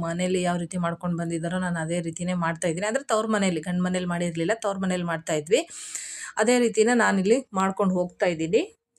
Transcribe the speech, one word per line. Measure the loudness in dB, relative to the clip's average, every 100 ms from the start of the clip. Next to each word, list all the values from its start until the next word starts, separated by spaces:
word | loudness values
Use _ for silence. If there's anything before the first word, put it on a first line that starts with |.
ಮನೆಯಲ್ಲಿ | -2 -2 0 0
ಯಾವ | 0 -2
ರೀತಿ | -2 -2
ಮಾಡ್ಕೊಂಡು | -2 -2 -4 -2
ಬಂದಿದ್ದಾರೋ | -2 -4 -4 -2
ನಾನು | -2 -2
ಅದೇ | -2 -2
ರೀತಿನೇ | -4 -6 -4
ಮಾಡ್ತಾ | -2 -2 0 -2
ಇದ್ದೀನಿ. | -2 -2
ಆದರೆ | -4
ತವ್ರ | 0 0 2
ಮನೆಯಲ್ಲಿ, | 2 2 0
ಗಂಡ | -2 -2
ಮನೇಲಿ | 0 0 -2
ಮಾಡಿರಲಿಲ್ಲ, | -2 -2 -2 -2
ತವ್ರ | 0 -2 -2
ಮನೇಲಿ | -2 -2
ಮಾಡ್ತಾ | -2 -4 -2
ಇದ್ವಿ. | -4 2 0 0 -10 -14 -12 -12 -14 -8 0
ಅದೇ | 2 4
ರೀತಿನ | 4 4 4
ನಾನಿಲ್ಲಿ | 4 4 4 4 2 0
ಮಾಡ್ಕೊಂಡು | 0 0 2 2 2
ಹೋಗ್ತಾ | 0 0 0
ಇದ್ದೀನಿ. | 0 2 2 0 -8 _